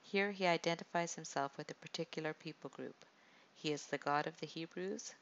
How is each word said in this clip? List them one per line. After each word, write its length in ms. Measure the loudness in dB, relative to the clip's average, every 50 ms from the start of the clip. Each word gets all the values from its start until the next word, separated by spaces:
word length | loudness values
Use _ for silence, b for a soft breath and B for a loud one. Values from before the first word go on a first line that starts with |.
Here 300 | -6 2 4 4 4 4
he 160 | 2 4 6
identifies 640 | 6 6 6 4 2 2 0 -2 0 2 2 2 2 -2
himself 420 | -6 -8 -2 0 0 0 0 -2
with 140 | -6 -8 -8
a 60 | -10
particular 580 | -10 -10 -8 -4 -4 -4 -2 -4 -2 -2 -2 -4
people 380 | -4 -8 -10 -10 -8 -10 -10
group. 340 | -8 -6 -8 -8 -8 -12 -20 B B B B B B B B B B
He 180 | -4 -2 0
is 140 | 0 0 -2
the 140 | -4 -4 0
God 260 | 2 4 4 4 2
of 140 | 0 -4 -6
the 80 | -10
Hebrews 680 | -8 -6 -8 -8 -6 -4 -4 -4 -4 -4 -6 -8 -12 -14 -16